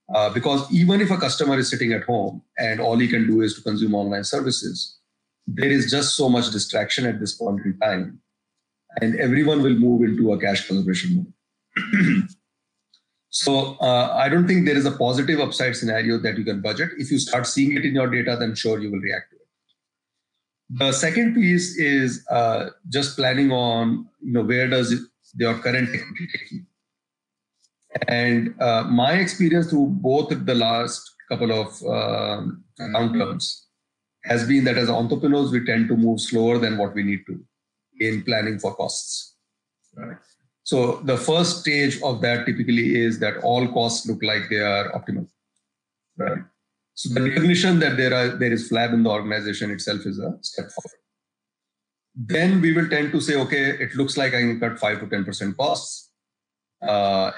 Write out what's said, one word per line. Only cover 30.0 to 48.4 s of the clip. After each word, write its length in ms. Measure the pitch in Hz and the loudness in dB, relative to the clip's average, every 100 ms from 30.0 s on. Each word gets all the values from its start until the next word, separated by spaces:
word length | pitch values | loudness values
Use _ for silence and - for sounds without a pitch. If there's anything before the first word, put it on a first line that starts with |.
| 131 143 151 | 2 2 0
the 260 | 135 127 | -2 0
last 480 | 123 113 117 117 - - - _ | 2 2 0 -2 -6 -14 -20 _
couple 220 | 117 117 | -2 0
of, 320 | 110 104 - | 0 -4 -6
um, 800 | - 113 110 107 104 104 107 - - - | -4 -2 -2 -2 -4 -4 -6 -10 -16 -14
downturns 840 | 113 110 117 117 95 90 - - _ _ _ _ _ _ - | -4 -2 0 0 -2 -4 -6 -10 _ _ _ _ _ _ -4
has 200 | 120 117 | -2 2
been 160 | 139 | 2
that 160 | 127 123 | 4 2
as 100 | 117 | 0
entrepreneurs, 640 | 117 113 143 143 143 127 | 0 0 0 2 2 2
we 140 | 123 120 | 0 0
tend 220 | 113 113 | 0 2
to 80 | 117 | 4
move 240 | 113 110 | 2 2
slower 380 | - 113 117 120 | 0 0 2 2
than 200 | 113 107 | 0 0
what 160 | 98 | -2
we 80 | 101 | -2
need 240 | 101 98 - | -2 -4 -6
to 180 | 87 - _ _ _ _ - | -14 -14 _ _ _ _ -6
in 240 | 113 107 | -4 -4
planning 380 | 107 110 107 101 | -2 -2 -2 -4
for 160 | 98 - | -6 -6
costs. 580 | - - - - - _ _ _ _ _ _ - | -6 -6 -8 -12 -12 _ _ _ _ _ _ -18
Right. 220 | - 175 _ _ _ _ - | -16 -16 _ _ _ _ -4
So 360 | 135 120 - | 0 0 -2
the 140 | 139 120 | -2 -2
first 420 | - 165 170 - | 0 2 2 -2
stage 400 | 156 143 139 - | -2 0 0 0
of 220 | 143 110 | -4 -2
that 240 | 120 120 123 | 0 0 -2
typically 520 | 110 117 117 120 117 | -4 0 2 2 2
is 200 | 113 110 | 0 0
that 180 | 104 - | -4 -2
all 260 | 107 123 123 | 0 0 0
costs 400 | 120 117 - 113 | 0 -2 -2 -6
look 140 | 104 | -4
like 220 | 107 107 - | -2 -4 -2
they 120 | 107 | -2
are 300 | 104 101 98 | 0 0 -2
optimal. 360 | - - 98 87 _ _ _ _ _ _ _ _ - | -6 -6 -8 -8 _ _ _ _ _ _ _ _ -8
Right. 220 | 180 175 - _ _ _ _ | -6 -6 -10 _ _ _ _
So 180 | - - | -12 -4
the 80 | 120 | -2
recognition 600 | 131 147 170 175 190 170 | 0 2 2 4 4 4
that 180 | 147 127 | 2 2
there 160 | 127 | 0
are, 140 | 127 123 | 2 0
there 120 | - | 0